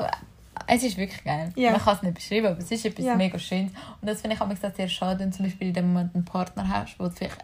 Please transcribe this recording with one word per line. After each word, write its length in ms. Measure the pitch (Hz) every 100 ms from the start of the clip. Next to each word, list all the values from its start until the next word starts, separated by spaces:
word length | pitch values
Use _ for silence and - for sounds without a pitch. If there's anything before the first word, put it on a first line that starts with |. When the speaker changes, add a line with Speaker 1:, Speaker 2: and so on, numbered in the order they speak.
| - - - - - - -
Speaker 1:
es 140 | 240
ist 120 | 254 180
wirklich 260 | 190 -
geil. 280 | - 151 165 214
Speaker 2:
Ja. 140 | 240
Speaker 1:
Man 100 | 208
kann's 200 | 214 202
nicht 120 | 185 170
beschreiben, 320 | - 208 214
aber 120 | 170
es 120 | 180
ist 140 | 226 220
etwas 180 | 220 254
Speaker 2:
Ja. 100 | 196
Speaker 1:
mega 220 | 190 180
Schönes. 340 | - 185 190 - - -
Und 60 | 208
das 140 | 214
finde 140 | 214 220
ich 40 |
manchmal 340 | 202 202 202
sehr 140 | 190 180
schade, 320 | - 185 190
wenn 100 | 196
du 40 | 185
zum 100 | 190
Beispiel 220 | 180 185
in 60 |
dem 140 | 180 180
Moment 240 | 180 175 175
einen 80 |
Partner 440 | 175 185 185 - 190
hast, 280 | 202 - -
wo 60 |
du 80 | 175
vielleicht, 240 | - - -